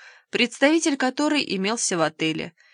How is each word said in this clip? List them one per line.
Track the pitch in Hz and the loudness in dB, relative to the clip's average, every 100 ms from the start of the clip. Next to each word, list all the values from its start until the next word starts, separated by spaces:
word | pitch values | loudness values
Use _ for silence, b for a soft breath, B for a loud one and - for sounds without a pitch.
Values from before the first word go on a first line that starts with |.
| B B B | B B B
представитель | 196 233 - 277 330 320 277 | -2 -2 2 4 4 2 0
которой | 254 262 294 294 - 196 | -2 0 0 0 -2 -2
имелся | 196 233 - 175 | -2 -2 -2 0
в | |
отеле. | 156 - 160 156 170 - b | 0 0 -2 -2 -8 -12 b